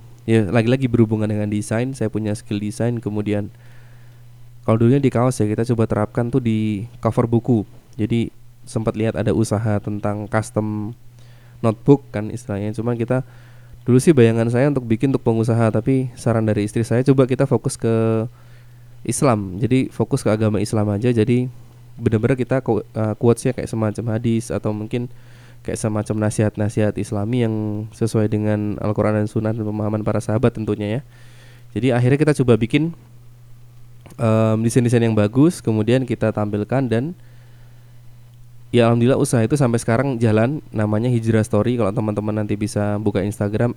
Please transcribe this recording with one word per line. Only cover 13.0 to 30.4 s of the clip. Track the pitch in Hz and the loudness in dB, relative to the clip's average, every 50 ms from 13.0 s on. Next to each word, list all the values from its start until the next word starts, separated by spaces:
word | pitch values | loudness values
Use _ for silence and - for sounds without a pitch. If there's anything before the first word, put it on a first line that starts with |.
| 117 113 127 127 127 - - - - - - - - - - - - | -2 -2 -2 -2 -4 -6 -12 -20 -20 -20 -20 -20 -20 -20 -20 -6 0
dulu | - 120 131 | 4 4 6
sih | 131 190 160 131 | 6 6 6 6
bayangan | 117 113 113 117 117 117 | 6 6 4 2 0 0
saya | 120 120 135 147 143 | 0 2 2 0 0
untuk | 135 123 113 | -2 -2 -2
bikin | 113 113 139 135 131 | -2 0 0 0 0
untuk | 123 | 0
pengusaha, | - 123 113 113 113 117 113 117 117 110 | 0 0 0 2 2 2 2 2 2 2
tapi | 107 113 107 135 135 131 127 127 - - | 2 0 0 0 0 0 0 -4 -6 -4
saran | - 120 113 113 110 | -2 0 0 2 2
dari | 107 107 107 101 | 0 0 0 -2
istri | 104 - 117 | -2 -2 -2
saya | 113 - 113 120 127 | -2 0 0 2 4
coba | 143 135 135 131 120 | 4 4 4 4 2
kita | 131 123 139 | 2 0 0
fokus | - 131 113 - 135 - - | 0 0 0 -2 -4 -6 -4
ke | - 113 113 113 113 113 113 113 113 120 - - - - - - - - - - - - - - - | -2 0 0 2 2 2 0 0 -2 -4 -8 -14 -20 -20 -20 -20 -20 -20 -20 -20 -20 -20 -20 -12 -8
Islam. | - 117 - 156 139 113 107 101 95 90 98 | -8 -4 0 2 2 2 0 -2 -4 -4 -4
Jadi | 123 110 127 131 131 - - | -2 0 2 0 0 -2 -2
fokus | - 113 - - 127 - | -4 -2 -2 -2 -2 0
ke | - 107 | 0 0
agama | 107 110 107 107 92 | 2 2 0 0 0
Islam | 101 - - 107 104 107 | -2 -2 -2 0 0 0
aja. | 101 101 117 123 123 | 0 0 0 0 2
Jadi | 113 107 120 120 123 123 127 123 - - - - - - - - | 2 2 2 2 0 0 -2 -6 -12 -20 -20 -20 -20 -20 -20 -8
benar-benar | - 117 113 110 107 113 120 131 | -6 -2 0 0 2 2 0 0
kita | 123 123 - 127 135 - | 0 -2 -2 -2 -2 0
qu-, | - 113 98 - | 0 0 -2 -2
eh, | - - 113 110 107 104 - | -4 -4 -4 -4 -4 -2 0
quotes-nya | - 117 117 - - 131 123 | 2 2 2 2 0 -4 -4
kayak | - - - | -4 -6 -6
semacam | - 113 110 107 104 - 113 120 110 113 | -4 -2 -2 -2 -2 -4 -4 -4 -4 -2
hadis | 120 120 113 113 110 - | -2 0 -2 -2 -2 -4
atau | 78 101 - 110 107 | -6 -4 -4 -4 -4
mungkin | 104 107 110 - 120 120 127 - - - - - - - - - - - | -6 -6 -6 -6 -6 -6 -8 -10 -16 -20 -20 -20 -20 -20 -20 -20 -14 -10
kayak | - - - | -8 -6 -4
semacam | - 110 107 107 104 - 110 107 107 107 | -4 -2 -2 -2 -2 -2 -2 -2 0 0
nasihat-nasihat | - - 110 107 - - 104 101 - 113 107 104 - 92 | 0 0 0 0 0 -2 -4 -2 0 0 0 0 -2 -4
Islami | 101 - 110 101 101 110 123 123 | -6 -6 -4 -4 -4 -2 -2 0
yang | 117 113 110 107 107 107 104 104 107 110 | 0 0 -2 -2 -4 -4 -6 -6 -8 -10
sesuai | - - 113 113 - 113 107 104 | -6 -4 -4 -2 0 0 0 0
dengan | 107 107 107 107 107 104 104 104 101 - | 0 0 0 0 0 0 -2 -4 -4 -4
Al-Quran | - 104 104 - 107 107 107 107 107 | -4 -2 -2 0 0 0 0 0 0
dan | |
Sunnah | 104 - 113 107 110 | -2 -2 -2 -2 -2
dan | 110 117 107 | -2 -4 -4
pemahaman | 104 104 107 104 104 107 107 104 | -4 -4 -4 -2 -2 -2 -2 -2
para | 107 107 104 | -2 -2 -2
sahabat | - - 107 110 | -2 -2 0 2